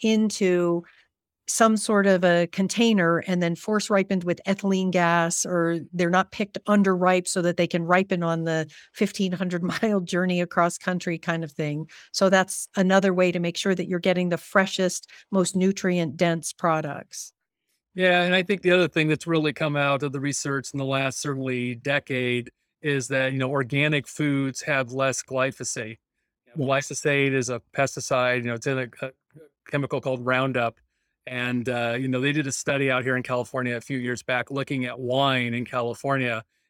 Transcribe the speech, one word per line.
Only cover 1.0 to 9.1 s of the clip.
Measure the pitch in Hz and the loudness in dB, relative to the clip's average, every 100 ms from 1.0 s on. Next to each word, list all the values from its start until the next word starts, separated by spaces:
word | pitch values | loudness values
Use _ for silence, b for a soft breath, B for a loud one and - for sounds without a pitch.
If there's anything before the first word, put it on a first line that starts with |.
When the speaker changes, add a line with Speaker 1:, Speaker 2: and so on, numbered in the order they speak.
| b _ _ _ - | b _ _ _ -4
Speaker 1:
some | - 226 220 | 2 4 4
sort | - 208 196 | 2 2 4
of | 185 | 4
a | 180 170 170 | 4 4 2
container | - 190 - 233 208 170 170 - | 0 -2 2 2 4 4 2 0
and | 180 | 0
then | 170 170 | 0 -2
force | - 214 - | -2 -2 2
ripened | 202 190 190 | 0 2 -2
with | 170 170 - | -2 -2 -2
ethylene | 196 196 190 185 | -2 0 0 0
gas, | 175 170 170 165 - - | 2 4 2 2 -2 -2
or | 175 170 170 - | 0 0 -2 -6
they're | 175 175 | -2 2
not | 180 185 | 2 0
picked | - 208 - - | -4 -6 -6 2
underripe | 208 190 185 180 185 180 | 4 4 4 4 2 2
so | 190 | 0
that | 175 170 | 0 2
they | 170 | 0
can | 175 | 0
ripen | 165 180 190 180 | 2 2 2 0
on | 170 165 165 | 0 0 0
the | 160 156 B B | -2 -4 B B
fifteen | - 202 | -2 -2